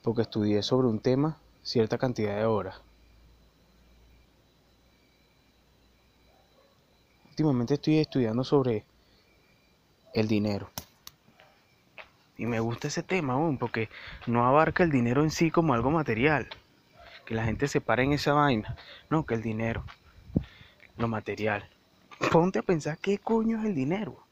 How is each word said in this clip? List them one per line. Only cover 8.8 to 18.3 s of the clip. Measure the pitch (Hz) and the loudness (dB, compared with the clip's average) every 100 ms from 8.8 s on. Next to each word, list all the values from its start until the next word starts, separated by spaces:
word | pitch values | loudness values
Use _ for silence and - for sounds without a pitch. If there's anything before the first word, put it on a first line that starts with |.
| - _ _ _ _ _ _ _ _ _ _ _ - | -6 _ _ _ _ _ _ _ _ _ _ _ -6
el | 110 110 | -4 0
dinero. | 107 104 98 101 - - _ - _ _ _ - _ _ _ _ - - _ _ - | 0 0 -4 -8 -14 -16 _ -20 _ _ _ -20 _ _ _ _ -20 -20 _ _ -10
Y | 117 | -4
me | 113 | -2
gusta | 113 117 147 | -2 -4 -6
ese | 170 | -8
tema, | 160 185 143 127 | -2 -2 0 0
weón, | 165 123 | 0 -2
porque | 120 113 110 - - - - | -4 -4 -6 -10 -18 -12 0
no | 117 123 | 2 6
abarca | 143 160 - | 6 4 4
el | 175 | 2
dinero | 135 120 127 | 4 2 2
en | 156 | 2
sí | - 165 | 2 2
como | 170 165 | 4 2
algo | 117 123 | 2 2
material. | 165 135 110 143 143 107 - _ _ _ - - - - | 0 0 2 2 2 -2 -12 _ _ _ -20 -20 -20 -6
Que | |
la | 113 113 | -2 -2
gente | 104 143 | -2 -2
se | 147 | -2
pare | - 113 | 0 0
en | 131 | 2
esa | 143 156 | 2 2